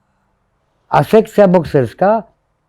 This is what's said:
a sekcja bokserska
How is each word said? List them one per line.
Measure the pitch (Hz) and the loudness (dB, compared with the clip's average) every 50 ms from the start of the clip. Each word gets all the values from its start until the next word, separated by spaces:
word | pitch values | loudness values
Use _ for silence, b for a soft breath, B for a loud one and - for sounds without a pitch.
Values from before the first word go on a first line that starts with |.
| _ _ _ _ _ _ _ _ _ _ _ _ _ _ _ _ _ _ | _ _ _ _ _ _ _ _ _ _ _ _ _ _ _ _ _ _
a | - 147 147 | -2 -2 0
sekcja | - - 220 214 214 - - 202 185 | 0 0 0 0 0 0 0 2 2
bokserska | 180 180 147 - - 143 123 110 - - 180 196 220 226 - - _ _ _ _ _ _ _ | 2 0 -2 -2 -2 -2 -2 -4 -4 -4 -2 -2 -2 -4 -6 -10 _ _ _ _ _ _ _